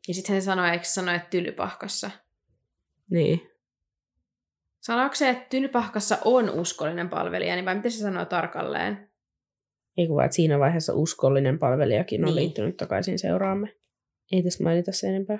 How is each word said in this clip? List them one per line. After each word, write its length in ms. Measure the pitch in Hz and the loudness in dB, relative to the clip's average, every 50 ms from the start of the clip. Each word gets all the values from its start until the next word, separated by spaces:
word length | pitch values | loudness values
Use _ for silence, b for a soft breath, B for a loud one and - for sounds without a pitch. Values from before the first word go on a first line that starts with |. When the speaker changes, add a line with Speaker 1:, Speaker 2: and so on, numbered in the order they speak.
| - | -10
Speaker 1:
Ja 60 | - 175 | -8 -8
sittenhän 280 | 185 185 - 196 190 | -6 -2 -2 -2 0
se 40 | 185 | 0
sanoi, 240 | 196 190 185 180 170 | 0 0 2 2 0
eikö 140 | 170 175 175 | 0 0 -2
se 80 | - - | -2 -2
sano, 180 | 190 180 180 | -2 0 0
että 180 | 175 170 170 - | 0 -2 -2 -2
Tylypahkassa? 840 | 196 180 175 - - - 190 185 - - - 196 - - - 202 - - _ _ _ _ _ _ _ _ _ _ _ _ _ _ _ _ _ - | -2 -2 -2 -2 -4 -4 -6 -6 -6 -8 -8 -6 -6 -6 -6 -8 -10 -14 _ _ _ _ _ _ _ _ _ _ _ _ _ _ _ _ _ -2
Speaker 2:
Niin. 300 | 180 170 151 - 165 170 - - _ _ _ _ _ _ _ _ _ _ _ _ _ _ _ _ _ _ _ _ _ _ _ _ _ _ | 0 2 4 4 2 0 -2 -8 _ _ _ _ _ _ _ _ _ _ _ _ _ _ _ _ _ _ _ _ _ _ _ _ _ _
Speaker 1:
Sanoiko 360 | - - 233 240 262 285 - | -6 -2 0 0 0 0 2
se, 140 | - 294 262 | 2 2 2
että 160 | 247 247 - - | 2 0 -2 -4
Tylypahkassa 680 | 262 262 269 269 - 240 214 - - 214 - - - - - | -2 0 0 0 0 0 0 0 -2 -2 0 0 0 2 4
on 240 | 226 254 254 226 185 | 4 6 6 4 2
uskollinen 600 | - 160 175 - - - 156 156 170 175 175 175 | 0 -2 -2 -4 -4 -4 -4 -4 -2 -4 -4 -4
palvelija, 460 | - 160 190 175 175 185 180 175 175 | -2 -2 -2 -2 -2 -2 -2 -2 -2
niin 100 | 180 185 | -2 -2
vai 100 | 185 185 | -2 -2
miten 160 | 208 208 240 | -2 -2 -4
se 60 | 226 220 | -4 -2
sanoo 260 | 208 202 185 175 175 | -4 -4 -2 -4 -4
tarkalleen? 840 | - 185 170 165 - - 175 180 - - - 175 202 208 202 202 - _ _ _ _ _ _ _ _ _ _ _ _ _ _ _ _ _ | -2 -2 -2 -2 -2 -4 -6 -4 -4 -2 -2 -2 -4 -4 -8 -12 -18 _ _ _ _ _ _ _ _ _ _ _ _ _ _ _ _ _
Speaker 2:
Ei 100 | 175 170 | 0 0
kun 80 | 160 147 | 2 4
vaan, 100 | 139 131 | 2 2
että 100 | - - | 4 4
siinä 240 | - 160 160 143 143 | 4 4 4 4 4
vaiheessa 340 | 135 147 170 160 - - - | 4 4 2 2 0 0 0
uskollinen 680 | 143 156 - - - - 135 139 139 139 131 139 - | 0 0 -2 0 0 2 4 4 4 2 2 2 2
palvelijakin 640 | 143 127 127 147 143 117 107 117 180 - 107 - | 2 2 2 2 2 2 2 2 0 0 -2 0
on 40 | - | 0
Speaker 1:
Niin. 100 | - 160 | 2 2
Speaker 2:
liittynyt 420 | - - 170 - - 107 175 180 | 2 0 0 -2 -2 -4 -4 -4
takaisin 420 | - - - - - 190 190 185 180 | -6 -6 -4 -4 -2 -2 -2 -4 -2
seuraamme. 560 | 190 190 175 185 196 190 190 202 208 214 - _ _ _ _ _ _ _ _ _ _ _ | -2 0 0 0 0 0 0 -2 -4 -6 -10 _ _ _ _ _ _ _ _ _ _ _
Ei 120 | 190 185 170 | 0 0 2
tässä 200 | 180 - - - | 0 0 0 2
mainita 280 | 170 165 175 175 196 | 2 2 2 2 0
sen 180 | 185 - - 190 | -2 -2 -2 0
enempää. 300 | 190 190 196 196 208 214 | -2 -2 -2 -2 -4 -6